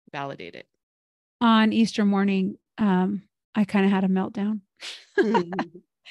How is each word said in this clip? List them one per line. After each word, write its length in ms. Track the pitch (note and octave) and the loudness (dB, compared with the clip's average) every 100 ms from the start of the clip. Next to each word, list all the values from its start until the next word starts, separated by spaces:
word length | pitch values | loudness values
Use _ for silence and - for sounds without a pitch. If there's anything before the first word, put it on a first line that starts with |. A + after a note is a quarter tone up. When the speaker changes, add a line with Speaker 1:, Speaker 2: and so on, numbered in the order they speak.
| _ | _
Speaker 1:
validate 420 | C#3+ C#3 - E2+ | -10 -10 -10 -14
it. 140 | A#1 - _ _ _ _ _ _ - | -18 -20 _ _ _ _ _ _ 0
Speaker 2:
On 320 | A#3 A3 A3 | 4 4 4
Easter 320 | G#3+ A3+ - | 2 0 2
morning, 540 | G3+ G3 G3+ F#3+ F#3+ - _ - | 0 2 2 0 -2 -6 _ -2
um, 460 | G#3+ F3+ F#3 G3+ - _ _ | 2 2 0 -4 -10 _ _
I 100 | G#3+ | -2
kinda 240 | G3+ G3+ F#3+ | 0 2 2
had 160 | F#3+ | 2
a 40 | F#3+ | 2
meltdown. 520 | F#3+ G#3 A3 G3+ G#3+ - - - - - - | 0 -2 -4 -4 -6 -10 -18 -16 -16 -8 -2
<laughs> 680 | A3+ G#3+ E3+ F#3 E3+ F3 | 2 0 -2 -6 -8 -12
Speaker 1:
<laughs> 0 | _ _ - | _ _ -20